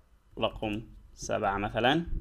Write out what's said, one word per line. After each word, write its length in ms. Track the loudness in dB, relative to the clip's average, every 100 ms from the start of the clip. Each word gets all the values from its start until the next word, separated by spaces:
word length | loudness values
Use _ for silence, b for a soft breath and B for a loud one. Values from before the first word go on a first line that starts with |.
| -20 -20 _ -2
رقم 440 | -2 0 -2 -2 -6 -16 -20
سبعة 440 | -12 -4 0 0 0
مثلًا، 480 | 0 2 4 4 2 -2